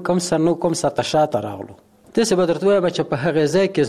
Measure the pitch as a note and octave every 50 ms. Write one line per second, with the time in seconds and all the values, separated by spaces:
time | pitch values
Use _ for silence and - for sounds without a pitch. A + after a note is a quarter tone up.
0 | F3+ - F3+ F3+ F3 - E3 D#3 D#3+ E3+ E3 - - F3 E3 - - C#3+ - -
1 | A#2+ - - D#3 D3+ C#3 B2+ G#2+ G#2 G#2+ G2+ F#2+ G2 G#2 G2 - _ _ _ _
2 | _ - - A3 A#3 - F#3+ F3+ F#3 E3 E3+ D#3 F#3 G3 G3+ G3 F3 F3 F3 -
3 | D#3 - D3+ C3+ C3+ F3 C#3+ D#3+ D3+ C#3+ D3 F#3+ G3 F#3 F#3+ D#3+ C#3+